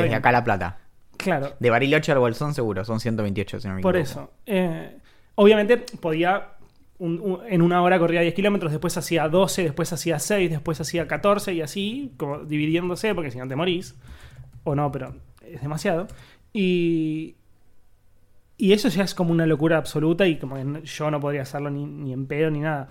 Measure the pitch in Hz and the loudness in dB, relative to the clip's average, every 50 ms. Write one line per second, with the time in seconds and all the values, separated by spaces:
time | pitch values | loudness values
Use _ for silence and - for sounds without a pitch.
0 | - 120 113 110 135 127 120 120 117 117 104 90 90 85 - - - - - - | 0 0 2 2 4 4 4 4 4 2 0 0 -2 -4 -8 -10 -16 -20 -20 -20
1 | - - - - - 190 170 143 135 143 - - 120 123 113 120 135 139 147 156 | -20 -18 -12 -6 -2 -2 -2 0 -2 -4 -4 0 2 4 4 4 4 4 4 4
2 | 151 160 147 135 123 120 110 - 147 147 147 143 120 107 101 95 98 113 113 113 | 4 4 4 4 4 4 2 0 -4 -4 -2 -2 -2 -2 -2 -2 -2 -2 -4 -2
3 | - 117 113 110 107 101 95 104 95 - - 98 98 98 95 95 190 185 180 180 | -2 -2 -2 0 -2 -2 -2 -2 -4 -4 -6 -8 -6 -6 -4 0 2 2 2 2
4 | 151 131 - 147 139 - - - - - 208 185 185 175 160 160 165 156 - - | 0 -2 -6 -12 -14 -16 -18 -16 -8 -2 -2 0 0 0 -2 -6 -10 -14 -16 -20
5 | - - - - - _ _ - 202 208 220 208 208 202 240 - - - - - | -20 -20 -20 -20 -20 _ _ 6 8 8 8 8 6 4 2 2 0 -4 -10 -6
6 | - 165 156 160 170 175 196 196 - - - - - - _ - - - - - | -4 -2 0 0 2 2 0 0 -2 -8 -16 -18 -20 -20 _ -20 -20 -20 -14 -8
7 | 185 165 165 170 - 196 185 180 233 233 196 170 170 175 180 180 175 180 185 185 | -6 -4 -4 -4 -2 -4 -4 -4 -4 0 2 4 4 4 4 4 4 4 4 4
8 | 170 165 165 170 170 165 165 - 190 208 202 196 175 156 151 151 - 170 - 180 | 4 4 2 2 2 2 2 2 2 2 2 2 0 -2 -2 -2 -2 -2 -2 -4
9 | 139 - 170 160 147 156 151 185 196 165 - - 180 156 135 - 165 - 175 143 | -2 0 0 0 2 2 4 4 4 2 2 0 0 0 0 -2 -4 -4 -4 -4
10 | - 165 160 156 - - 214 202 180 165 160 147 - 175 156 - 160 - - 170 | -2 0 -2 0 0 0 0 2 2 0 0 -2 -2 -4 -4 -4 -4 -4 -2 -2
11 | 156 143 156 147 - 202 202 202 202 202 180 165 156 139 - 202 196 208 233 277 | -2 -2 -2 0 2 2 2 2 0 -2 -4 -4 -4 -4 -4 -4 -4 -2 -4 -6
12 | 285 247 - - 160 143 143 151 151 151 151 151 151 156 160 175 180 175 180 - | -8 -10 -10 -8 -6 -6 -6 -6 -6 -4 -2 0 0 2 0 0 0 -2 -2 -2
13 | - 220 208 - 156 139 117 127 127 131 131 139 170 190 170 175 196 - - - | -2 -2 -2 -2 -4 -6 -6 -8 -8 -6 -4 -2 0 0 0 -2 -4 -8 -14 -20
14 | - - - - - - - - - - - - - 165 143 139 147 143 135 135 | -20 -20 -20 -20 -20 -20 -20 -20 -20 -20 -20 -10 -4 -2 0 0 0 0 -2 -4
15 | 131 131 131 - - - - - - - 170 - - 147 151 156 - 202 170 165 | -8 -10 -12 -16 -20 -20 -20 -20 -20 -18 -14 -10 -8 -6 -6 -2 -2 0 0 0
16 | 196 233 - - - - - - _ _ - 214 190 180 180 175 175 170 170 160 | -2 -6 -10 -16 -20 -20 -20 -20 _ _ -4 0 0 2 2 2 2 2 0 0
17 | 160 156 156 156 160 - - _ _ - - _ _ - - - - _ - _ | 0 -2 -4 -6 -8 -10 -14 _ _ -20 -20 _ _ -20 -20 -20 -20 _ -20 _
18 | _ _ - - _ _ _ - - _ _ - 220 185 202 208 208 254 151 185 | _ _ -20 -20 _ _ _ -20 -20 _ _ 0 4 4 4 4 4 2 2 2
19 | 196 175 - - 180 165 170 165 165 160 156 139 151 165 170 156 139 - - 151 | 0 0 0 0 0 2 2 4 4 2 2 2 2 2 2 0 0 -2 -2 0
20 | 151 160 170 165 196 180 156 151 143 131 135 135 131 139 147 156 156 143 - - | 0 2 2 4 2 2 2 0 -4 -8 -8 -8 -6 -6 -8 -8 -10 -12 -8 -6
21 | 156 151 151 147 139 143 147 143 135 135 - 143 143 147 143 143 143 147 143 151 | -4 -2 -2 -2 -2 -2 -4 -4 -6 -6 -6 -6 -6 -6 -6 -6 -6 -8 -10 -10
22 | 147 135 127 131 135 131 147 143 160 160 151 147 151 160 151 139 135 - | -8 -8 -6 -6 -6 -4 -2 0 0 0 0 0 -2 -2 -2 -4 -6 -10